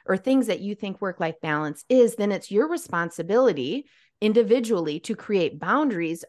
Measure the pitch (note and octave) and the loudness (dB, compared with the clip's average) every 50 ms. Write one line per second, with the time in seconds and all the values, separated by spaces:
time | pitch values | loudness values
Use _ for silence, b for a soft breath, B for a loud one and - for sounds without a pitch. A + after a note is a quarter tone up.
0 | B - F#3+ F#3+ - C4 C4+ C4 A#3 A3 F3+ - F#3+ G3+ G#3 - G#3 G3 F#3+ - | B -2 -2 0 2 2 2 2 2 0 -2 -4 -4 -8 -8 -8 -8 -10 -8 -6
1 | G#3 F#3 F3 - E3+ D#3+ D#3+ - - D#3 D3+ D3+ D3+ D3 D3+ - - - B3+ B3+ | -6 -6 -4 -4 -4 -4 -4 -6 -4 -2 -2 -2 -2 -4 -6 -6 0 4 6 6
2 | A#3+ A3 A#3 - G3+ G#3 G3 F3+ - - G3 G#3 D4 D#4 F4 D#4 - - F3+ E3+ | 6 6 4 0 -2 -2 -2 -4 -4 -2 0 0 0 0 -2 -6 -6 -6 -4 -4
3 | E3+ E3+ - - E3 E3+ G#3 B3 C4 A#3 D#3+ C#3+ B2 C#3+ G#3 C#4+ C#4+ b b b | -4 -4 -6 -8 -4 0 2 2 2 2 2 0 -4 -4 -6 -6 -8 b b b
4 | b b b - G#3+ G#3+ G#3 A#3+ A3+ G3 A#3 C4+ A3+ A3 A3+ F3 E3 D3+ D3 E3 | b b b -2 0 2 4 4 4 4 4 2 2 0 -2 -2 -2 -2 -6 -6
5 | - - G#3+ - - - G#3 F#3 E3 C3+ C#3+ D#3 E3+ F3+ A3+ C#4+ D#4 C4+ G#3 E3+ | -6 -8 -8 -8 -4 -2 0 0 0 0 -2 -4 -2 0 0 2 2 0 -2 -2
6 | E3+ D#3+ E3+ F3 - | -4 -4 -6 -8 -8